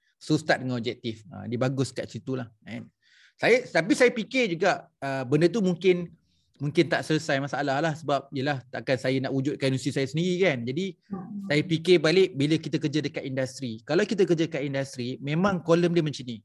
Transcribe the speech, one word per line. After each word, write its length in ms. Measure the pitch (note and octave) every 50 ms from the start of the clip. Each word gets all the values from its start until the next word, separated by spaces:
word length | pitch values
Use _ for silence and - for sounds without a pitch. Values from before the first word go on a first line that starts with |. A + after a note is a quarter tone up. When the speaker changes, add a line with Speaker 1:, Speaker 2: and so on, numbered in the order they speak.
| _ _ _ _
Speaker 1:
So 200 | - - D#3 D3+
start 280 | D#3+ - D3+ A2 B2+
dengan 160 | B2+ B2+ A#2+
objektif. 400 | A2+ A#2+ G#2+ - - A#2 A2 - G#2+ -
Ha, 160 | - G2 G2+
dia 160 | G#2+ A#2 A2+
bagus 320 | C3 C3 C3+ C3 C3 - -
kat 160 | - A2+ A#2
situ 240 | - A#2+ - C3 C3
lah, 160 | B2+ B2 - - _ _
kan. 240 | - G#2+ - - - _ _ _ _ _ _ _ _ _ -
Saya, 240 | - D#3+ A3+ B3+ - -
tapi 240 | - E3+ D#3+ G3+ D4
saya 160 | - B3+ A#3+
fikir 480 | A#3+ A#3 G#3+ - - C4 B3 G#3+ E3+ D#3+
juga, 320 | F#3 F#3 D3+ - - - _ _
uh, 240 | - C#3 C3+ C3+
benda 240 | C3 A#2+ C#3 D3+ D#3+
tu 160 | E3+ E3+ A#3+
mungkin, 480 | G3 F#3 F3+ F3+ - F#3+ F#3 F3 F3 E3+ - - _ _ _ _ _ _ _ -
mungkin 320 | C#3 D3 - F3 E3 -
tak 160 | D#3+ - C3+
selesai 320 | - D#3 D#3 D3+ - D3 C3+
masalah 400 | C#3 C3+ C#3 C3 C#3+ C#3+ C3+ C#3 D#3+
lah 80 | E3 D3+
sebab 320 | C3 C3 C3+ C#3+ C#3 C3+ - -
yelah 320 | C3+ B2+ D3 C#3+ C3 - - -
takkan 240 | A#2+ A#2 - C3+ B2
saya 240 | - C3 C3+ C3+
nak 80 | C3 C3
wujudkan 400 | C3+ C3+ C3 D3 - - - C3+
universiti 240 | C3 C3 B2+ C#3+ B2
saya 160 | D3 C3+ B2+
sendiri 260 | - D#3 E3+ F#3 F3+ F3
kan. 160 | G3 F3+ C#3+ B2 A#2
Jadi 320 | A#2+ C3+ D3+ F#3+ F#3+ E3+ _ _
Speaker 2:
Hmm. 400 | - - - - - - - -
Speaker 1:
saya 160 | - C#3+ D3
fikir 400 | D3+ F#3 E3 D#3 E3 F3+ F3+ E3+
balik 320 | D3 D#3 E3 F#3 F#3+ - -
bila 240 | C3+ C#3 D3+ D#3+ D3+
kita 240 | D#3+ D#3 D3 D#3
kerja 160 | - D3+ C3+ D#3
dekat 320 | D3 D#3+ D#3+ D3+ - C#3
industri. 480 | C3 C3+ C3 C3 - - C3+ B2 A2 A2+ -
Kalau 160 | - D3 F3 G#3+ G3+
kita 160 | A3+ F#3+ G3
kerja 240 | E3+ F3 D#3 E3 D#3
dekat 160 | E3 C#3+ C#3
industri, 560 | D3 C3+ C3+ C3+ C3+ - B2+ A#2+ A#2+ B2+ -
memang 400 | C3+ C#3 D3+ E3 F#3 G3+ G3 E3+
kolom 320 | C3 - E3 E3+ F3 E3+ E3+
dia 80 | F3
macam 240 | D#3+ D3+ C#3 - C3
ni. 160 | B2 A#2+ G#2 -